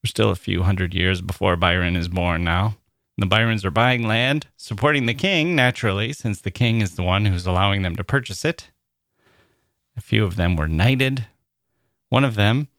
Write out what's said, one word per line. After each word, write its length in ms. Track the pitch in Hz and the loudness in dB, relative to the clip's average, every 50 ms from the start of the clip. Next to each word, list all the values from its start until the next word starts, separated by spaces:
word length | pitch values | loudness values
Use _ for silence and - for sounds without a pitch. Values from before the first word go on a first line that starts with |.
| - | -6
We're 60 | - | -6
still 220 | - - 107 107 | -2 0 0 0
a 40 | 95 | 0
few 280 | - - - 95 90 90 | -2 -4 -4 -2 0 2
hundred 300 | 87 90 92 92 85 92 | 2 2 0 -2 -2 0
years 280 | 87 87 92 92 90 | 0 0 0 0 -2
before 340 | 92 92 90 - 95 95 90 | -4 -8 -6 0 0 0 2
Byron 400 | 85 92 87 87 90 90 87 87 | 2 2 2 2 2 0 0 0
is 120 | 87 85 | -2 -2
born 360 | 87 87 90 87 87 85 82 87 | -2 -2 -2 0 0 0 0 0
now. 340 | 85 85 90 101 110 104 _ _ _ _ _ _ _ _ | 0 0 0 0 0 -2 _ _ _ _ _ _ _ _
The 100 | - 101 | -4 0
Byrons 380 | 92 107 107 113 117 113 107 98 | 2 2 2 2 2 0 0 -2
are 60 | 92 | -2
buying 360 | 73 113 117 127 127 120 117 | 0 2 2 2 2 0 0
land, 400 | 110 110 113 123 131 143 151 - _ _ | 0 0 0 2 0 -2 -2 -6 _ _
supporting 480 | _ - - 113 98 - 147 151 143 123 | _ -12 -10 -6 0 0 2 2 2 0
the 80 | 117 113 | -2 -2
king, 420 | - - 196 196 165 151 175 175 | -2 -2 0 0 0 0 2 2
naturally, 580 | 147 123 123 120 - - 107 95 98 107 120 147 | 2 2 2 0 0 -2 -2 0 0 -4 -4 -6
since 280 | - - 113 101 - | -6 -4 -6 -6 -4
the 80 | _ 98 | _ -10
king 320 | - - 127 117 113 113 | -2 0 2 2 4 2
is 140 | 107 92 - | 0 0 -2
the 80 | - 90 | -2 0
one 220 | 90 90 98 107 | 2 2 2 2
who's 200 | 101 92 87 90 | 2 0 0 0
allowing 380 | 92 90 90 98 101 98 101 95 | 0 2 2 2 2 2 0 -2
them 120 | 90 82 | -4 -4
to 60 | - 98 | -6 -4
purchase 400 | - - 139 117 - 98 - - | -2 -2 -2 -2 -4 -12 -6 -4
it. 280 | 156 165 - - - _ _ _ _ _ _ _ _ _ _ _ _ _ _ _ _ _ _ _ _ _ _ _ _ _ | -4 -6 -6 -12 -20 _ _ _ _ _ _ _ _ _ _ _ _ _ _ _ _ _ _ _ _ _ _ _ _ _
A 60 | - | -16
few 220 | - - 113 107 107 | -6 -2 0 0 0
of 120 | 92 87 | 0 0
them 180 | - 87 87 90 | 0 0 0 2
were 120 | 78 76 | 0 0
knighted. 600 | 78 80 78 95 123 135 127 135 131 135 135 110 - _ _ _ _ _ _ _ _ _ _ _ _ _ _ _ _ | 0 0 2 2 2 2 2 0 0 -2 -4 -6 -10 _ _ _ _ _ _ _ _ _ _ _ _ _ _ _ _
One 140 | - 127 139 | 2 2 2
of 120 | 131 110 | 2 2
them 340 | 104 101 104 117 135 151 - _ | 2 2 2 2 0 -2 -6 _